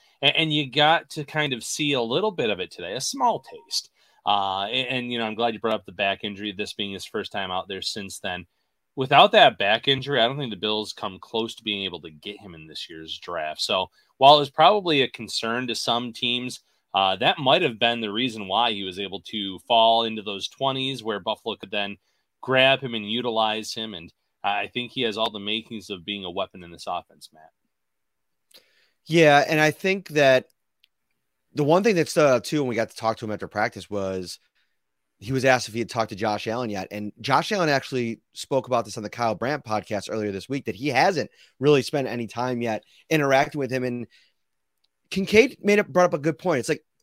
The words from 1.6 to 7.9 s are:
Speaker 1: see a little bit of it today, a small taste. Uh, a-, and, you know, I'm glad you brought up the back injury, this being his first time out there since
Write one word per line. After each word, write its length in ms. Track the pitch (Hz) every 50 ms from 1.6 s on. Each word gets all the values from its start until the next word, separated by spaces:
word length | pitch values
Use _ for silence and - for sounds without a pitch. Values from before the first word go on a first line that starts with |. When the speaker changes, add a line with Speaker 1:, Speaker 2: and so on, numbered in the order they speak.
| -
Speaker 1:
see 280 | - - - 156 147 143
a 80 | 127 117
little 280 | 113 123 170 202 220
bit 200 | 185 160 123 110
of 100 | 101 90
it 100 | 90 -
today, 240 | - - 85 87 101
a 60 | 131
small 400 | - - - 277 262 240 202 -
taste. 480 | - - - - - - - - - - _ _ _ _ _ _ -
Uh, 400 | - 104 101 98 98 95 98 98 104
a-, 200 | 120 131 127 123
and, 200 | 135 127 123 123
you 80 | 120 117
know, 60 | 113
I'm 100 | 110 107
glad 200 | 101 117 120 113
you 60 | 104
brought 160 | - 113 107
up 100 | 104 -
the 60 | - 90
back 320 | 95 101 98 98 - -
injury, 280 | 104 101 95 104 104 95
this 220 | 92 104 - -
being 180 | - 104 98 98
his 140 | 92 -
first 260 | - - 110 98 - -
time 180 | 104 98 92
out 180 | 92 92 92 95
there 120 | 98 95
since 380 | - -